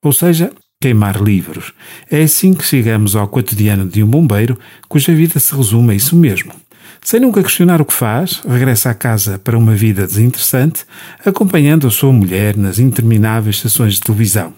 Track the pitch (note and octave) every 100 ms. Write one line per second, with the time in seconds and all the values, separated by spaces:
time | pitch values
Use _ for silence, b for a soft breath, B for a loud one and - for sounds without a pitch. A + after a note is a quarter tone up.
0 | D3+ C3+ F3 E3 F3+ - _ _ C3+ A2+
1 | G#2 F#2+ G#2 G2 - - - _ B B
2 | - D3+ D#3 - F#3+ F#3 - C#3 A2+ A2+
3 | G#2 G#2 G2+ C3 G2+ G#2 G#2 G2 F#2+ F#2
4 | G#2+ C3+ D#3+ G#2 A#2 B2 B B B D3+
5 | C#3 D#3+ E3 D#3+ - C#3 A2+ A2+ A#2+ G2+
6 | C3+ E3+ D#3 F#2 - - _ B B B
7 | - A3+ B3+ G#3 - - F3+ E3+ D3 -
8 | A#2 A#2 F#3 - - B2 C3+ A#2+ B2+ A2+
9 | B2+ A2 G2+ F#2+ - A2+ A2+ G#2+ A2 G2
10 | F#2+ G#2 A#2+ B2+ - C3 C#3+ - - B
11 | B B - G3 G3 E3+ C#3+ D#3+ C3+ A2
12 | C#3 B2+ F#2+ F#2 G#2 G#2 G2 F#2+ C3 A2+
13 | A2+ A2+ A2 A2+ G#2+ G2+ A2+ - A2+ G2
14 | - G#2 A2 G#2+ E2